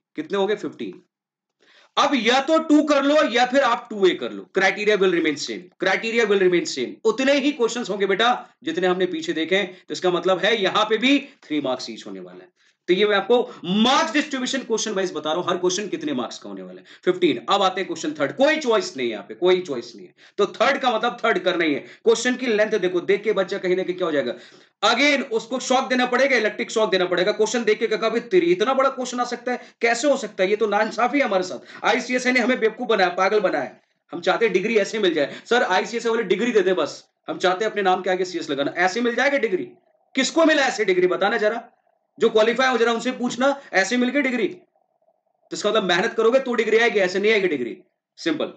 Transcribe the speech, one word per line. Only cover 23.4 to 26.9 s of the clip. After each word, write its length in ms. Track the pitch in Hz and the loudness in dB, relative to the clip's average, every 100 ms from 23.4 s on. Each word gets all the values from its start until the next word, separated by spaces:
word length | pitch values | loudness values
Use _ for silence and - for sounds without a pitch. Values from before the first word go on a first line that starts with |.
| 185 196 | -2 -4
कहीं 180 | 185 185 | -2 -2
ना 80 | |
कहीं 120 | 175 175 | -2 -4
क्या 100 | 170 | -2
हो 60 | |
जाएगा, 240 | 147 120 110 - - _ _ | -2 -2 -6 -12 -20 _ _
again 460 | 208 233 285 277 - | 0 2 2 2 0
उसको 300 | 220 220 254 | -6 -4 -6
shock 300 | - 254 214 | 0 0 0
देना 160 | 247 247 | 0 0
पड़ेगा, 320 | 247 269 247 | 2 2 2
electric 340 | 208 - 226 | 0 -4 -4
shock 200 | 226 214 | 0 2